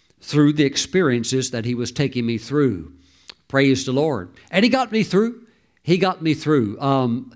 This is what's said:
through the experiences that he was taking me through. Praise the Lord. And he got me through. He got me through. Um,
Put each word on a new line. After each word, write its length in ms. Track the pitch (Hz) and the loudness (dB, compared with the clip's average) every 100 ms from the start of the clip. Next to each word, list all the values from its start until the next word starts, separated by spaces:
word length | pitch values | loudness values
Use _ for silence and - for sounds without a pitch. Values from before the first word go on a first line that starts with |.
| _ _ | _ _
through 340 | - 147 147 | -2 2 2
the 120 | 151 139 | 4 0
experiences 880 | 135 - 185 160 120 113 131 127 | 0 -2 0 2 0 -2 -4 -4
that 120 | 117 | -6
he 120 | 113 120 | -6 -6
was 160 | 117 | -6
taking 340 | 117 139 127 117 | -4 -4 -2 -4
me 140 | 113 | -4
through. 520 | - 147 135 92 78 - _ _ - - _ | -4 0 0 -2 -10 -20 _ _ -20 -20 _
Praise 360 | 135 139 131 135 | 2 2 2 0
the 60 | |
Lord. 380 | 127 160 120 90 - - | -2 -2 -4 -8 -16 -4
And 160 | 180 226 | 0 2
he 40 | |
got 220 | 262 233 | 2 0
me 120 | 214 | -2
through. 400 | 202 185 226 240 - _ _ _ | 0 0 0 -4 -20 _ _ _
He 160 | - 180 | 0 2
got 240 | 185 180 | 2 0
me 100 | 160 | -2
through. 460 | 151 151 151 104 104 | -2 2 2 2 -2
Um, 540 | 139 135 123 120 - | -2 0 0 -2 -6